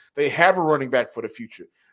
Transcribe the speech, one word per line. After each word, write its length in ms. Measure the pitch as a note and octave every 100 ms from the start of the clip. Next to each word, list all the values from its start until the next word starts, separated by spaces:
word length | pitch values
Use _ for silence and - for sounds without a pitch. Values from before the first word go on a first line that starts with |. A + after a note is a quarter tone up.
| _
They 140 | - C#3+
have 280 | C#3 F3+ F#3
a 60 |
running 280 | D#3 D3 C3
back 200 | B2+ A2+
for 120 | -
the 60 | A2
future. 380 | - A2+ - - _ _